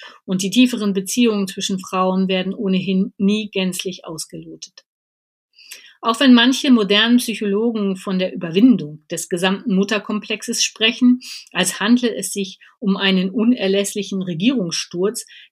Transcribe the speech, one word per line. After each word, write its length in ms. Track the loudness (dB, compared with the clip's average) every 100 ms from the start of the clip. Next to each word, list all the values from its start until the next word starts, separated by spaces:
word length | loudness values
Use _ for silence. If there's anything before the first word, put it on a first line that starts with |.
| -20 -16 -6
und 160 | -4
die 80 | 0
tieferen 420 | 2 2 2 -2
Beziehungen 560 | -4 -4 0 0 0 -4
zwischen 320 | -6 -6 -6
Frauen 480 | -4 -2 0 0 0
werden 260 | -2 -4
ohnehin 600 | -4 -2 -2 0 0 -2 0
nie 320 | 0 0 -2
gänzlich 540 | -4 -4 -4 -8 -10
ausgelotet. 800 | -12 -12 -12 -14 -16 -18 -20 _ _ _ _ _ _ _ _ _ -20 -20 -20 _
Auch 180 | -2 2
wenn 140 | 6
manche 380 | 8 6 2 4
modernen 460 | 4 4 4 4 2
Psychologen 800 | 2 -4 -2 0 0 0 -2 -4
von 240 | -4 -2
der 140 | -2
Überwindung 720 | -4 -4 4 6 6 0 -14 -12
des 200 | -10 -6
gesamten 460 | 0 0 0 0 0
Mutterkomplexes 840 | 0 -2 -4 -6 -6 -8 -6 -4
sprechen, 600 | -4 0 -2 4 4 4 -2 -18 -8
als 260 | -4 -4 -2
handle 340 | 2 2 2
es 200 | -4 -6
sich 260 | -6 -8 -10 _ _
um 180 | -2 0
einen 320 | 2 2 0
unerlässlichen 920 | 0 0 2 0 0 -2 -4 -6 -6
Regierungssturz, 1040 | -6 -2 0 0 -2 -6 -6 -4 -4 -4 -12 -20 -14